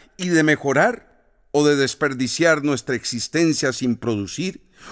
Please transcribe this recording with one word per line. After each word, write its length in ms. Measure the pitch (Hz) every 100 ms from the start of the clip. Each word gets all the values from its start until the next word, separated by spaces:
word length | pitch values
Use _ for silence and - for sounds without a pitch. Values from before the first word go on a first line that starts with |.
| _ -
y 120 | 180
de 160 | 165
mejorar, 640 | 156 147 143 139 196 233 - _ _ _ _
o 140 | 147 147
de 100 | 143
desperdiciar 840 | 135 - 147 131 127 - 165 156
nuestra 320 | 143 135 -
existencia 800 | 123 - 120 - 156 165 147 139
sin 240 | 123 127 117
producir 720 | 117 107 98 - 185 190 _ _ -